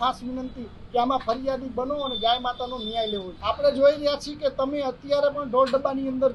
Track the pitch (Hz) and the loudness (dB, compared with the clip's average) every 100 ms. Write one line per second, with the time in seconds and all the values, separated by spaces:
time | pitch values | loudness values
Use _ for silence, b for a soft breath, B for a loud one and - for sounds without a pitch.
0 | 240 254 247 254 254 262 220 - - 240 | 0 0 -6 -8 -8 -10 -14 -14 -4 0
1 | 247 262 220 233 269 262 262 226 262 294 | 2 2 0 -2 -2 -4 -4 -4 -2 -2
2 | 269 233 220 247 247 247 247 254 214 226 | -4 0 2 2 0 -4 -6 -6 -6 -4
3 | 220 208 185 170 202 262 285 254 277 302 | -2 -4 -6 -4 -2 2 2 6 6 6
4 | 285 285 285 294 294 269 269 294 269 254 | 2 -2 -4 -4 -2 0 -2 -2 -4 -4
5 | 277 285 285 285 277 247 269 262 277 269 | 0 2 2 0 0 4 4 4 0 -2
6 | 269 262 262 | -2 0 0